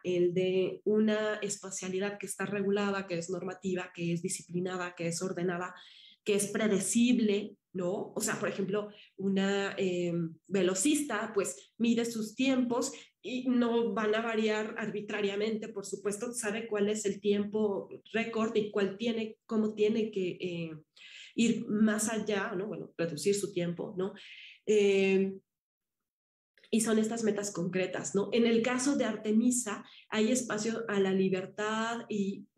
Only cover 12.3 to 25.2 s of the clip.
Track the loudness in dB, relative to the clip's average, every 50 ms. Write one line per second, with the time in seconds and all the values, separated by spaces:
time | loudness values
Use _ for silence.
12.3 | -2 0 2 2 2 2 2 2 0 0 -2 -4 -6 -10 -16 -20 _ _ -10 -8
13.3 | -6 -4 0 2 2 2 4 2 2 2 0 0 0 0 0 0 0 0 0 0
14.3 | 0 0 2 2 2 0 -2 -4 -6 -6 -6 -6 -6 -6 -6 -6 -4 -2 -2 -2
15.3 | -2 -2 -2 -2 -2 -4 -6 -8 -10 -10 -10 -8 -8 -6 -4 -4 -4 -4 -4 -6
16.3 | -6 -4 -4 -4 -4 -4 -4 -2 0 0 2 2 0 0 0 -2 -2 0 0 2
17.3 | 2 2 0 0 0 0 0 0 0 -2 -6 -8 -12 -18 -10 -6 -4 -2 -2 -2
18.3 | -2 -2 -2 0 0 0 0 0 0 0 0 0 -2 -2 -2 -2 -2 -2 -4 -6
19.3 | -8 _ _ -2 0 0 0 2 2 2 2 2 4 2 0 0 -2 -2 -2 -2
20.3 | -4 -4 -6 -6 -6 -6 -6 -8 -10 -12 -16 _ _ -20 -20 -20 -20 -20 -20 -6
21.3 | 0 2 2 2 2 0 -2 -2 2 4 4 4 4 2 0 -2 -2 -2 -2 -2
22.3 | -2 -2 -2 -2 -4 -4 -4 -4 -6 -8 -10 -8 _ -4 -4 -2 -2 0 2 2
23.3 | 2 2 0 -4 -2 -2 -2 -2 -2 -4 -6 -8 -6 -4 -4 -4 -6 -10 -18 -20
24.3 | -20 -20 -20 -20 -20 -6 _ 2 4 6 6 6 6 6 6 6 6 4